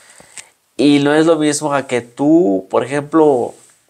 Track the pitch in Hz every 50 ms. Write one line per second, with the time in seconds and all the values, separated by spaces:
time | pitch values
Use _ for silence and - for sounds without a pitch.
0 | _ _ _ - - _ _ - - _ _ _ _ _ _ - 123 147 143 143
1 | 143 143 147 156 160 170 165 151 151 151 143 143 151 147 143 139 131 - 127 120
2 | 117 120 _ - 143 147 160 170 180 196 190 190 190 - - 113 120 123 139 147
3 | 147 147 156 160 156 151 139 120 110 - - - _ _ _ _ _